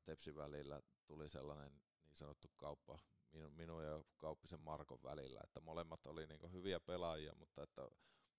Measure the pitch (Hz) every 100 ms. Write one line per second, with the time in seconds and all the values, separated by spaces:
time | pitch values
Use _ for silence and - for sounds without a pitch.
0 | - 80 80 76 73 73 71 73 - _
1 | - 76 76 69 73 73 71 71 - _
2 | 76 73 73 73 - - 71 73 - 73
3 | - - - 80 78 76 82 82 76 76
4 | 73 - 78 76 - 80 78 76 73 62
5 | 64 73 67 60 - - 80 80 82 80
6 | 73 78 78 78 82 92 95 85 - 90
7 | 85 78 76 78 - - 71 - 67 -
8 | - - -